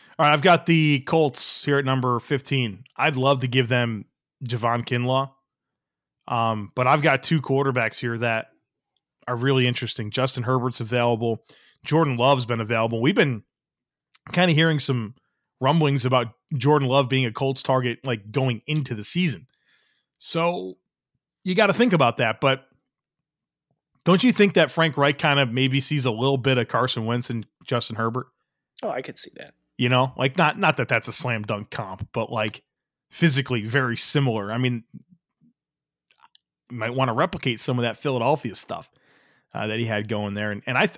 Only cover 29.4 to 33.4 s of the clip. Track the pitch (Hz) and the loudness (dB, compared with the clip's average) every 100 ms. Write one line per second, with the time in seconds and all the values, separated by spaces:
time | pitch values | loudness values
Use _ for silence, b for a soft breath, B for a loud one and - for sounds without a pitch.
29.4 | - _ _ - 123 127 131 - 131 135 | -20 _ _ -2 2 2 2 0 -2 2
30.4 | 151 151 185 151 120 117 - - 127 113 | 0 2 0 0 0 -2 -2 -2 -2 -4
31.4 | 104 104 107 - 101 95 - - 110 117 | -4 -6 -8 -10 -10 -10 -10 -6 -4 -4
32.4 | 110 - _ _ _ _ _ - 165 135 | -4 -6 _ _ _ _ _ 0 2 2